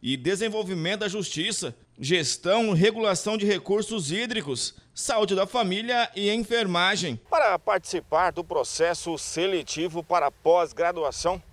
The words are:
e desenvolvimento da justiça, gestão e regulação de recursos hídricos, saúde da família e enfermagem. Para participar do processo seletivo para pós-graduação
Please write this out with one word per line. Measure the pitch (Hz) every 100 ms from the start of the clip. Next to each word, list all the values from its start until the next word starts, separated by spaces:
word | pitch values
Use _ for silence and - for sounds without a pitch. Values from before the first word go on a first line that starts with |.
e | 120 135
desenvolvimento | 127 190 220 214 190 185 160 202
da | 208
justiça, | 196 180 - 185 202 160 120 _ _
gestão | 131 175 151 - 170 208 226 175
e |
regulação | 202 226 220 180 202 220
de | 202
recursos | 196 - 202 208 220 147
hídricos, | 180 240 226 139 123 - - _
saúde | - - 226 214
da | 196 -
família | 247 208 190 233 247 233
e | - 202
enfermagem. | 220 214 233 208 175 180 196 170 117 _
Para | 330 247 185
participar | - 196 - 175 - 156 180
do | 170
processo | 170 165 123 - 165 170 - 156
seletivo | - - 185 185 139 - 170 165
para | 160 175 143
pós-graduação | - - 175 170 - 170 175 151 - 170 185 -